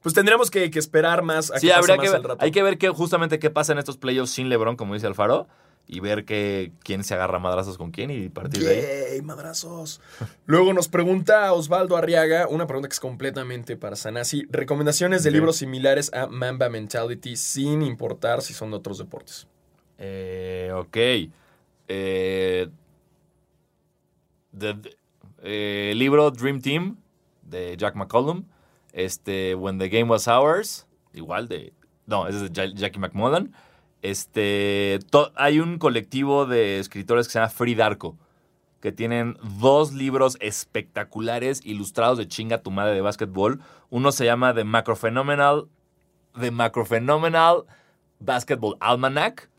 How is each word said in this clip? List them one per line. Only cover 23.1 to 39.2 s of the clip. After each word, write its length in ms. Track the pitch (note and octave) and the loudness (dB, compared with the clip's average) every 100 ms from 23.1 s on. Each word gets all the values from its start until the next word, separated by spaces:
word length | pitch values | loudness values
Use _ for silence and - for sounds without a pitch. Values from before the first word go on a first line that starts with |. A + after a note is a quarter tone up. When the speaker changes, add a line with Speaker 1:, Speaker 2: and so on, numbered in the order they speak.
| _ _ _ _ _ _ _ _ _ _ _ _ _ _ | _ _ _ _ _ _ _ _ _ _ _ _ _ _
Speaker 2:
de-, 220 | G2 G#2+ | -8 -8
de-, 240 | G#2 - _ _ _ G2 _ | -8 -14 _ _ _ -20 _
eh, 500 | F#2 G#2 G#2 G2+ G#2 | -8 -6 -4 -4 -2
libro 360 | G#2+ C3+ D3 D3+ | 0 4 4 4
Dream 300 | B2 C3 C#3 | 2 -4 -4
Team, 360 | B2+ D3+ F#3+ A#3 _ _ _ _ | -2 -2 -4 -10 _ _ _ _
de 320 | - F2+ F2 F2 | -14 -10 -10 -4
Jack 180 | G2+ | -4
McCollum. 500 | G2+ F#2+ A#2 C#3 F3+ F#3+ _ _ _ _ | -4 -2 0 0 -6 -12 _ _ _ _
Este, 640 | - F#2+ - - G2 F#2+ | -6 -6 -6 -6 -4 -4
When 220 | F#2 G2 F#2+ | -4 -4 -4
the 100 | F#2+ | 0
Game 200 | A2 A#2 | 0 2
Was 180 | A2 A#2+ | 2 4
Ours, 600 | A#2+ C#3+ F3 A3 - _ _ _ | 4 4 2 -2 -12 _ _ _
igual 340 | - D#2+ F2+ A#2 | -18 -8 -8 -6
de, 260 | E2+ - _ _ _ - | -10 -12 _ _ _ -4
no, 200 | G#2 F2 | -4 -2
ese 180 | G2+ | -6
es 60 | G2 | -6
de 80 | E2+ F#2+ | -6 -6
Ja-, 60 | |
Jackie 260 | F#2+ G2+ G2+ | -4 -6 -6
McMullen. 540 | F#2 G2 A#2+ E3 D3+ - _ _ _ _ | -8 -2 0 0 -2 -14 _ _ _ _
Este, 1000 | G2 G2 - A2 G2+ G2+ G2+ G2+ G2+ G2 F#2+ | -6 -6 -4 -2 0 0 0 0 0 -2 4
to-, 200 | C#3+ D3 | 4 4
hay 240 | - C#3+ D3+ | 2 2 2
un 180 | E3+ E3+ | 0 0
colectivo 680 | D#3 A#2 G2+ C3 C#3 C#3 | 0 0 -4 -4 0 2
de 340 | C3+ A#2+ G#2 G2 | 2 2 2 0
escritores 480 | F#2+ G2+ G2 A#2+ A#2+ | -6 -10 0 0 2
que 60 | |
se 60 | A#2 | 0
llama 100 | A2+ | 0
Free 260 | - A#2+ | 0 -2
Darko, 420 | A2 G#2+ G2+ E2+ D#2+ _ _ _ _ _ _ | 2 2 0 -10 -14 _ _ _ _ _ _
que 100 | G#2+ | -10
tienen 460 | G2 A#2 A#2+ | -6 -4 -2